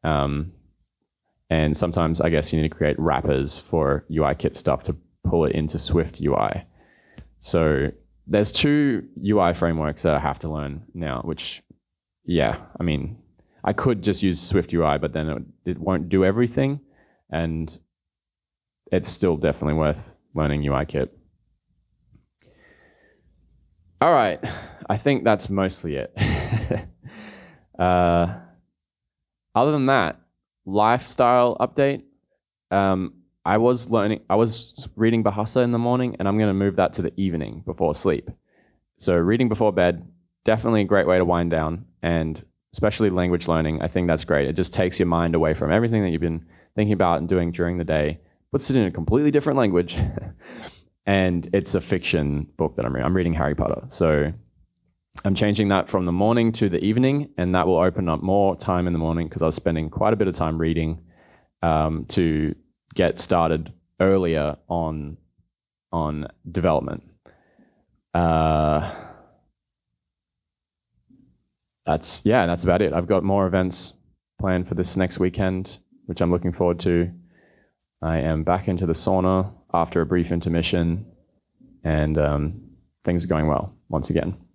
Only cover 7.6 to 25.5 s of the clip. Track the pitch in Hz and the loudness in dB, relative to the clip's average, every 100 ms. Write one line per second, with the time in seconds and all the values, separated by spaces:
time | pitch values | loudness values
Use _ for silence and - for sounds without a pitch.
7.6 | 78 71 71 - _ _ - 104 104 - | 2 2 -2 -6 _ _ -2 0 0 0
8.6 | 147 147 143 113 - - 98 104 87 85 | 2 2 2 0 -6 -8 0 2 2 2
9.6 | 85 80 76 73 82 73 73 71 82 76 | 0 0 -2 -2 0 0 0 -4 -6 -6
10.6 | 71 71 - 87 78 64 78 78 - - | -8 -10 -14 -10 -6 -6 -6 -8 -10 -16
11.6 | _ - _ _ _ _ - 87 64 - | _ -20 _ _ _ _ -2 0 0 -2
12.6 | - - 85 73 71 113 _ _ _ _ | -12 -6 -2 -2 -4 -12 _ _ _ _
13.6 | - 107 131 110 87 95 98 82 - 95 | -4 -2 0 0 -2 0 0 -2 -2 -2
14.6 | 82 85 80 73 76 80 78 73 - - | 0 0 2 0 -2 -4 -6 -6 -10 -12
15.6 | - 90 85 92 85 95 92 104 120 120 | -8 -6 -2 -2 0 2 2 2 0 0
16.6 | 135 143 _ _ _ _ _ 80 82 80 | -2 -4 _ _ _ _ _ -4 -4 -4
17.6 | 80 - _ _ _ _ _ _ _ _ | -8 -12 _ _ _ _ _ _ _ _
18.6 | _ _ - 95 90 - 92 78 78 71 | _ _ -4 -2 -2 -2 0 2 0 0
19.6 | 76 78 78 76 - _ _ 76 76 73 | 0 2 2 0 -8 _ _ -2 -2 0
20.6 | 71 69 76 71 64 - _ _ _ _ | 0 -2 -2 -4 -4 -8 _ _ _ _
21.6 | _ _ _ _ _ _ _ _ _ _ | _ _ _ _ _ _ _ _ _ _
22.6 | _ _ _ _ _ _ _ _ _ _ | _ _ _ _ _ _ _ _ _ _
23.6 | _ _ _ _ 156 160 107 87 - - | _ _ _ _ 4 4 2 -2 -8 -10
24.6 | - - - 107 143 135 117 104 - | -14 -20 -4 -2 2 2 2 2 0